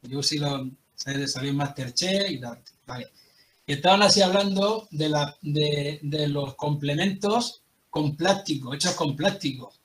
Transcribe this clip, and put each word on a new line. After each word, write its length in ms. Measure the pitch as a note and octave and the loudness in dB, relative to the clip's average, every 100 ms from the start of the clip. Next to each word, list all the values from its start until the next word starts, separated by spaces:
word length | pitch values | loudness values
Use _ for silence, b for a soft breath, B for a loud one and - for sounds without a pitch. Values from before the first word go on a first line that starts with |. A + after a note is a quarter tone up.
| B2 | -8
Josie 300 | C#3 C#3 D3+ | -2 -2 0
lo, 300 | D3 C#3 C3 - _ | -2 -2 -6 -12 _
¿sabes? 380 | - - C#3 C#3 | -12 -6 -4 -4
Salió 180 | B2+ C#3 | -4 -2
en 60 | C#3+ | 0
Masterchef 720 | C#3+ - B2+ - F3+ G3 F3 | -2 -4 -6 -2 0 0 0
y 100 | C#3+ | -4
tal. 220 | B2 A#2 - _ - | -8 -12 -20 _ -12
Vale. 220 | B2 - b b b b b - | -12 -12 b b b b b -6
Y 80 | |
estaban 280 | C#3+ F3+ G3 | 2 6 6
así 200 | G3+ G3+ | 8 6
hablando 680 | F#3 G3 G3+ F#3+ G3+ A3 - | 6 4 2 2 2 0 -4
de, 180 | D3+ D3+ | -2 0
la, 280 | D3+ D3 - | 0 -2 -4
de, 580 | D3 D3+ D3 D3 C#3+ D3 | -4 0 2 0 -2 -6
de 260 | D3 D3+ D3 | -4 -2 0
los 260 | C#3+ C#3 | 0 -4
complementos 1080 | - D3+ D3 C#3+ D3 G3 G3 G3+ A3+ A#3+ - _ _ _ | -4 -2 -2 0 0 0 0 2 2 0 -8 _ _ _
con 260 | D3+ D3 D3 | -2 -2 0
plástico, 580 | F3 G3 - C#3 B2+ | 2 2 0 -4 -4
hechos 180 | C#3+ F3+ | -4 -2
con 220 | F3+ D3+ | 0 -2
plástico. 580 | C3+ F#3+ G3 D#3+ B2+ B2 _ | 0 0 0 -6 -6 -14 _